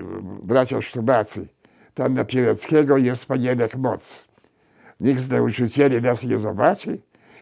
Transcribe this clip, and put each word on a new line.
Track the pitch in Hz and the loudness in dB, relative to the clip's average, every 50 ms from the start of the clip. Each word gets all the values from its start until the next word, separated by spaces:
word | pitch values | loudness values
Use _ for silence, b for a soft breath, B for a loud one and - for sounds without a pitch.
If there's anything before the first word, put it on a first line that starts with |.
| 95 90 95 95 95 92 101 98 - | -8 -10 -10 -12 -10 -12 -14 -12 -4
bracia | 87 117 131 127 120 131 113 | 0 2 2 2 2 -2 -6
Sztubacy. | 110 - - 123 110 117 131 113 107 - - 104 82 80 _ _ b b b b b b b | -6 -6 -6 -4 0 2 2 2 2 -2 -6 -12 -12 -14 _ _ b b b b b b b
Tam | - 127 127 131 | -4 -2 0 0
na | 123 113 | 0 -2
Pileckiego | - - 127 123 113 107 107 - - 156 151 151 135 143 139 | 0 0 2 2 2 2 0 -2 2 4 4 6 6 4 4
jest | 127 123 127 120 - | 4 2 0 -4 -4
panienek | - 135 131 123 123 127 120 117 107 - | -4 -2 0 0 0 0 0 0 -2 -2
moc. | 131 131 123 98 - - - - - _ _ _ b b b b b b b b b b b b b | -2 -2 -2 -2 -4 -8 -16 -20 -20 _ _ _ b b b b b b b b b b b b b
Nikt | - 139 139 127 | 0 0 2 2
z | 127 131 | 0 -2
nauczycieli | 127 120 120 120 110 - 123 107 - 143 143 139 127 117 | 0 0 0 0 0 0 -2 -2 2 4 4 4 4 2
nas | 117 123 123 113 123 | 0 0 -2 -2 -2
nie | 120 110 110 | -4 -2 -2
zobaczy | 107 107 98 98 127 160 202 - - - - - - _ b b b b b b | -2 -4 -2 2 2 2 2 0 -4 -10 -10 -10 -12 _ b b b b b b